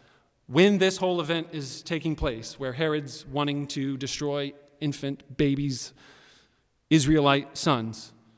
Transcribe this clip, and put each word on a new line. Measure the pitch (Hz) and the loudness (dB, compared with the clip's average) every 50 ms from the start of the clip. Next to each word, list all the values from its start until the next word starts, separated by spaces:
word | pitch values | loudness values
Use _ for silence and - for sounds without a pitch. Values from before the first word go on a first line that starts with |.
| _ _ _ _ _ _ _ _ _ | _ _ _ _ _ _ _ _ _
when | - 123 156 185 208 208 180 | 0 4 6 6 6 6 4
this | 190 190 185 | 4 2 2
whole | - 190 185 180 175 | 2 0 0 0 0
event | 156 143 170 165 156 - | 0 0 -2 -2 -4 -6
is | - 156 139 127 - - | -8 -8 -8 -8 -10 -12
taking | - - 170 156 139 165 151 | -8 -6 -4 -4 -2 -2 -2
place, | - 156 143 117 113 113 - - | -2 -2 -4 -4 -4 -8 -12 -10
where | - 139 131 120 | -8 -6 -6 -2
Herod's | 135 160 156 151 151 143 131 - - - | -2 0 0 0 -2 -4 -6 -12 -14 -12
wanting | 139 135 143 143 147 143 147 143 | -6 -4 -2 0 0 -2 -2 -4
to | 143 - 147 135 139 139 | -6 -4 -4 -4 -4 -4
destroy | 127 139 127 - - 147 143 143 143 143 143 139 - - _ _ - | -4 -6 -6 -6 -4 -4 -2 -2 -2 -4 -6 -8 -12 -20 _ _ -6
infant | 156 147 143 - 143 139 143 - - - 127 | -4 -4 -4 -4 -4 -6 -6 -8 -12 -6 0
babies, | - 151 139 139 139 143 139 127 120 - - - - - - - - - - - _ _ _ _ _ _ _ _ _ _ - | 2 2 2 2 2 0 -2 -4 -4 -8 -12 -14 -18 -20 -20 -20 -20 -20 -20 -20 _ _ _ _ _ _ _ _ _ _ 4
Israelite | 151 160 127 143 156 151 143 139 139 139 143 - - | 4 4 6 6 4 6 6 6 4 4 0 -4 -6
sons. | - - 170 139 117 110 113 110 - - - - _ _ _ _ | -2 2 2 2 2 0 -4 -8 -10 -14 -18 -20 _ _ _ _